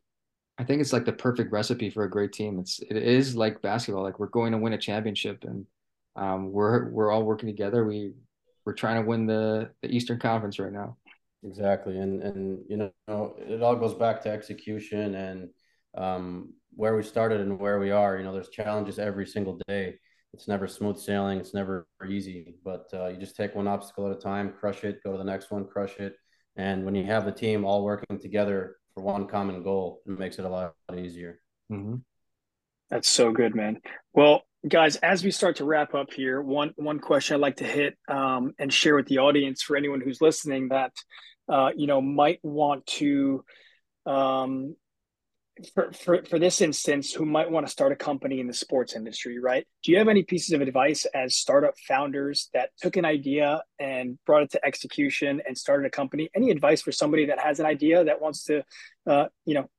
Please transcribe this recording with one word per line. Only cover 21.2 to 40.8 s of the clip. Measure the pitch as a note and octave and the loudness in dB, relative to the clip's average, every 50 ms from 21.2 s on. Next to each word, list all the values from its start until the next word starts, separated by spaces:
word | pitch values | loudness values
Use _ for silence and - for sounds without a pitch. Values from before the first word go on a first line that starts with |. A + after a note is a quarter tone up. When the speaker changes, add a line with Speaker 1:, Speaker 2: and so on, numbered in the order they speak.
| G2 G2 G2 F#2+ | 0 -2 -2 -4
Speaker 2:
It's | F#2 - - | -6 -6 -6
never | G2+ G2 F#2+ F#2+ F2+ E2+ _ _ _ G2 F#2+ | -6 -4 -4 -6 -8 -8 _ _ _ -10 -6
easy, | G2 G2+ G2 G2 F#2 F2 D#2+ - E2+ - _ | -6 -6 -6 -8 -12 -14 -16 -18 -20 -14 _
but, | G2 F#2 F2 - - - | -10 -10 -10 -12 -12 -10
uh, | F#2 F#2 F2+ | -8 -6 -8
you | F2+ F2+ | -8 -10
just | G2 F#2+ - | -14 -14 -8
take | - G#2 G2+ - | -6 -6 -6 -4
one | G2+ G2+ G2+ | -4 -2 -2
obstacle | G2+ G2 - - - - G2+ G2 | -2 -4 -6 -10 -10 -8 -6 -6
at | F#2+ | -6
a | - | -6
time, | - G2+ G2 G2+ G2+ G2 G2 - | -6 -6 -4 -4 -4 -6 -8 -6
crush | - G2+ G2 - - | -6 -6 -6 -4 -6
it, | G#2 G2+ - _ | -8 -8 -8 _
go | G2+ F#2+ | -8 -8
to | F#2+ | -6
the | F#2+ | -6
next | G2 F#2+ G2 - - | -6 -6 -6 -8 -8
one, | G#2 G#2 G2 | -8 -8 -8
crush | G2 - G2+ G2+ F#2+ - - | -6 -6 -6 -6 -6 -8 -10
it. | G2+ G2 - _ _ _ _ _ _ _ _ | -12 -12 -12 _ _ _ _ _ _ _ _
And | - F#2+ G2 G2 F#2+ F#2+ | -6 -4 -4 -4 -4 -4
when | F#2+ G2+ | -2 -2
you | G2 F#2 | -2 -2
have | G2 A2 A2 G2 | 0 -2 -2 -2
the | G2+ | -4
team | G2 - A#2+ A2 G#2+ G#2 G2+ | -6 -4 -2 -2 0 0 0
all | G2 G2+ G2+ G2+ | 0 0 0 0
working | G#2 G#2 G2+ - - G2+ - | -2 -4 -4 -6 -10 -10 -10
together | - F#2+ G2 G#2 G#2 G2+ G2 F#2+ F#2 - - _ _ _ _ | -10 -4 -2 0 0 0 0 -4 -4 -8 -12 _ _ _ _
for | G2 | -6
one | F#2+ G2+ G2 G2+ G2 | -4 -4 -4 -4 -4
common | - - G2+ G2 G2 F#2 F2+ F2 | -4 -4 -4 -4 -4 -6 -6 -4
goal, | G2 G2 F#2+ F#2 F2 - - _ | -2 -2 -2 -2 -4 -8 -12 _
it | - F#2+ F#2+ | -12 -8 -8
makes | F#2+ F2+ - - | -8 -8 -8 -8
it | F#2 | -8
a | F#2 | -6
lot | F#2 F#2 F#2 E2+ - _ _ - F2+ | -4 -4 -6 -8 -10 _ _ -14 -12
easier. | F2+ F2+ F2 E2+ F2 F2 F2 F2 - _ _ _ _ _ _ | -10 -10 -10 -12 -14 -14 -16 -16 -18 _ _ _ _ _ _
Speaker 1:
Mm-hmm. | G#2+ G2 G2 G#2+ A#2 B2+ - _ _ _ _ _ _ _ _ _ _ _ _ _ _ _ _ _ | -10 -8 -6 -8 -8 -8 -10 _ _ _ _ _ _ _ _ _ _ _ _ _ _ _ _ _
Speaker 3:
That's | - A#2+ - - | -4 -2 0 2
so | - - A#2+ A2+ | 4 6 4 4
good, | A2 B2 A#2+ A2+ A2 | 6 4 4 4 2
man. | A2+ G#2+ G#2+ A2+ - - - - - - _ - | 0 -2 -2 -4 -6 -10 -16 -18 -18 -20 _ 6
Well, | C#3+ D3 D3 D3 - - _ _ _ - D3 | 8 8 8 8 6 4 _ _ _ -4 2
guys, | - E3 D#3+ D#3 D3 - | 4 6 6 6 4 2
as | - E3+ G3 F3+ F3 | 2 2 2 2 2
we | G3+ | 0
start | - - G3+ F3+ E3 | 0 2 2 2 2
to | - C#3+ | 0 0
wrap | D3 D#3 D3+ D3 - - | 0 2 2 0 0 -2
up | C#3 C#3 - - | -4 -4 -4 -6
here, | C3+ C3+ C3 B2+ C#3 | -4 -2 -2 -2 -2
one, | D3 C3+ C3+ D3 D3 D#3 - | -2 -2 0 0 0 -2 -4
one | - D3 D3+ D3+ C#3+ | -6 -4 -4 -4 -4
question | - - D3+ C#3 - - D#3 | 0 2 2 2 4 2 2
I'd | C#3+ | 2
like | C#3+ C#3 C3 | 2 2 0
to | - C3+ | -2 -6
hit, | A2+ - D3 D3 C#3+ - _ _ - | -2 0 0 0 0 -2 _ _ -4
um, | C#3+ C#3 C3+ C3 C3 B2+ B2 C3+ - - | -2 0 0 0 0 0 -2 -4 -4 -4
and | D3 C3+ | -4 0
share | C3 - - D#3 D3 | 2 4 6 6 6
with | C#3+ C3+ - | 6 4 4
the | C#3 C3 | 2 6
audience | C3+ C#3+ C#3+ D3 C#3 C3+ C3 - - | 6 6 6 6 2 2 -2 -6 -2
for | - D3 | 0 0
anyone | C#3+ C#3+ C#3+ C#3 C3+ | 0 0 0 -2 -2
who's | B2 C3+ B2+ - | -2 -4 0 6
listening | D#3+ D#3+ D#3 - - D3+ C3+ C3+ C3 B2+ | 6 6 6 4 -2 -4 -2 -2 -2 0
that, | C3 C3+ | 0 0